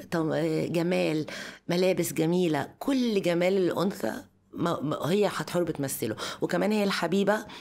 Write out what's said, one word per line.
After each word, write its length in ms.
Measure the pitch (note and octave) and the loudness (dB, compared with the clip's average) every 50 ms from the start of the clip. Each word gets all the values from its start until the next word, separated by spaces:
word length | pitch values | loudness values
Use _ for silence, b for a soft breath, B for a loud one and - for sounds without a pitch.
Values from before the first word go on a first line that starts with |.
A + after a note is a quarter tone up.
| - - | -8 -4
طم-، 200 | - E3 D#3+ D#3 | -2 -2 0 0
آه، 340 | C#3+ D3 E3 D#3+ D#3 D#3 D3+ | 0 0 0 0 0 0 -2
جمال، 600 | D#3 D#3+ E3+ E3 F3 F3+ F3+ F3+ E3 D#3 D#3 D3+ - B B B B B B B - | 0 0 0 0 0 2 2 2 0 0 -2 -2 -4 B B B B B B B -2
ملابس 460 | F3 F3 F#3 F#3 F3+ E3+ E3 D#3+ - | 0 2 2 2 2 2 0 -2 0
جميلة، 540 | D#3+ D#3+ D#3+ F3 F#3 F3+ E3 D3+ C#3 - - - - | 0 2 2 4 2 2 2 2 0 -2 -4 -8 -6
كل 420 | - C4+ C#4 C4 B3 A#3 G#3 G3 | -2 0 0 2 2 2 2 2
جمال 360 | G3 F3 E3+ E3+ F3+ F#3 G3 G3 | 2 2 2 2 2 2 2 2
الأنثى 560 | F#3 E3 - - E3+ G3+ - - - - - C4 - - _ _ _ _ - | 2 2 2 0 0 0 -2 -2 -4 -6 -6 -6 -10 -14 _ _ _ _ -6
ما، 280 | - D#3+ E3+ D#3 - | -2 0 0 0 0
ما 300 | - D3+ C#3 - - C#3+ | -2 -2 -2 -2 0 0
هي 180 | F#3 G#3 G3+ F3 | 2 2 2 2
حتحور 340 | - - D#3 - - F3 F3 | 0 -2 -4 -2 0 0 0
بتمثله. 520 | E3 D#3 - C#3 C3+ - - - A2 G#2+ - B B B B | 0 -2 -2 -4 -4 -4 -4 -4 -4 -4 -4 B B B B
وكمان 300 | B E3 F3+ F3 F#3 G3+ | B -2 0 2 2 2
هي 120 | G#3+ G#3+ G3+ | 2 2 2
الحبيبة 540 | G3 F#3 - F3 D#3+ F3+ G3 G3 G3 G#3+ G#3+ A3 - B B | 0 0 0 0 2 2 2 4 4 2 2 0 -6 B B